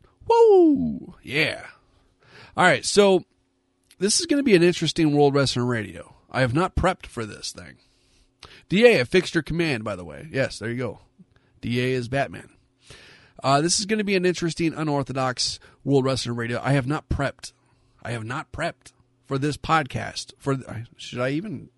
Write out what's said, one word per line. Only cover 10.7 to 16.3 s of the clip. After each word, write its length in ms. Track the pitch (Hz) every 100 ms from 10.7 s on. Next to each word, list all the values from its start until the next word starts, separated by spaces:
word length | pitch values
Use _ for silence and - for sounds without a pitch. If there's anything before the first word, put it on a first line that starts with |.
| 120
go. 220 | 120 - _ _ _ _ _ _
D 180 | 113 120
A 140 | 127
is 140 | 127 113
Batman. 420 | 135 110 - - _ _ _ - - - - _ -
Uh, 180 | 131 143
this 180 | 165 180
is 60 | 196
gonna 180 | 214
be 120 | 202 190
an 100 | 180
interesting, 480 | 170 170 - 165
unorthodox 840 | 143 156 143 131 131 127 123 - - - _
World 220 | 135 139 131
Wrestling 300 | 131 120